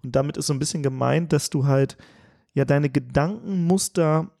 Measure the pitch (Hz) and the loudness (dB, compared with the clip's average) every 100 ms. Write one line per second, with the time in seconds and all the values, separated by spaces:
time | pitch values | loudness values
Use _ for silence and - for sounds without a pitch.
0 | 131 131 143 - 147 139 147 170 139 131 | -4 -2 0 -4 -4 -2 -2 -2 -4 -2
1 | 127 143 165 147 - 151 139 135 135 - | 0 0 2 0 0 -2 2 2 0 -4
2 | - - - _ _ - 135 143 147 139 | -20 -20 -20 _ _ -2 2 2 2 -2
3 | 123 131 156 214 202 190 170 190 - - | -2 0 0 -2 -4 -2 2 2 0 0
4 | 160 156 170 _ | 2 2 -2 _